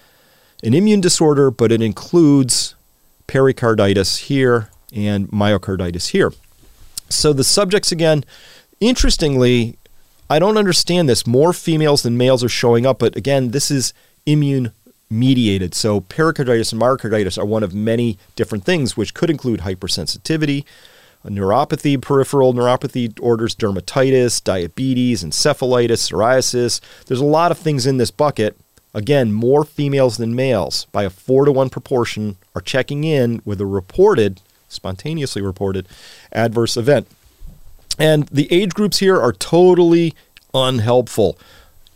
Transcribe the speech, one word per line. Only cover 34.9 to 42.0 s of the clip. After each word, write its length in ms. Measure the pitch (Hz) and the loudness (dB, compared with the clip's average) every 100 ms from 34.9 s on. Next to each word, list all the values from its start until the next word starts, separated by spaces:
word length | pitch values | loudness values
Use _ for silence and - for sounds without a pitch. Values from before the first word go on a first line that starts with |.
| 92 151 160 135 - | -10 -8 -8 -6 -6
reported, 460 | 98 92 98 95 92 - - - - | -8 -4 -4 -6 -8 -18 -20 -20 -10
adverse 440 | 110 117 113 113 - | -4 -2 0 -2 -2
event. 300 | 113 135 - _ _ - - - - - - - | 0 0 -2 _ _ -20 -18 -18 -20 -20 -12 -2
And 280 | 156 156 147 | 2 2 0
the 220 | 139 151 | -2 0
age 220 | 175 202 | 0 0
groups 260 | 185 208 - | -2 -2 2
here 220 | 190 185 | 2 4
are 120 | 120 | 2
totally 800 | - - 165 180 175 170 170 165 - _ - _ | -2 0 4 6 6 4 4 2 -4 _ -20 _
unhelpful. 840 | 131 131 131 110 123 113 - 95 - - - _ _ - _ | -2 0 0 2 2 2 0 0 -2 -16 -20 _ _ -20 _